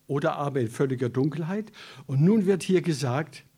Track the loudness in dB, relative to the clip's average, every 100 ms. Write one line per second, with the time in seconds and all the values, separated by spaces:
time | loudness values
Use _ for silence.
0 | -6 -2 -2 -2 -2 -2 -2 -2 -2 0
1 | -2 0 -2 -2 -4 -6 -8 -16 -20 -18
2 | -4 4 4 6 4 0 2 2 2 -2
3 | -2 -2 -4 -12 -20